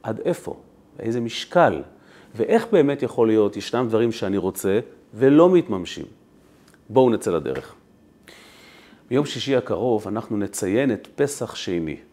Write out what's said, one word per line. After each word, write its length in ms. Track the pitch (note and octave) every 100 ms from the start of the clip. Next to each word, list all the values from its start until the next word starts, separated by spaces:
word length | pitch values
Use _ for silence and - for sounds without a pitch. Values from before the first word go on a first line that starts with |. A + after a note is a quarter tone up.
עד 180 | A2 A2+
איפה? 320 | F3 E3+ - - - _ _ -
איזה 220 | G#2+ A#2+
משקל? 600 | A#2 - - F3 D3 D#2 - - _ - -
ואיך 320 | G#2+ A2+ A3+ A3+
באמת 300 | F#3+ C#3 C#3
יכול 240 | B2 - A2+
להיות, 300 | A2 G2+ G2+
ישנם 300 | - A#2+ B2
דברים 240 | A2 A#2
שאני 240 | A2 G2+ G2
רוצה 440 | F#2 F#2+ G2 G2+ - - _
ולא 360 | G#2+ C3 D3 F3
מתממשים? 560 | F3+ - F#2+ F2 - - - _ _ _ _ _ _ -
בואו 220 | A2 C3
נצא 200 | G#2+ -
לדרך. 440 | E2 C2+ C2 - - _ _ _ _ - - - - - - - - _
ביום 180 | B2+ D3
שישי 300 | B2 C3 C3
הקרוב 520 | B2 F2+ B2 A2 F#2+
אנחנו 280 | G#2+ - G#2+
נציין 560 | G2 - F#2+ G#2+ C3+
את 160 | G#2 -
פסח 400 | - C#3 - A#2
שני. 420 | - - F2 D#2+ C#2+ -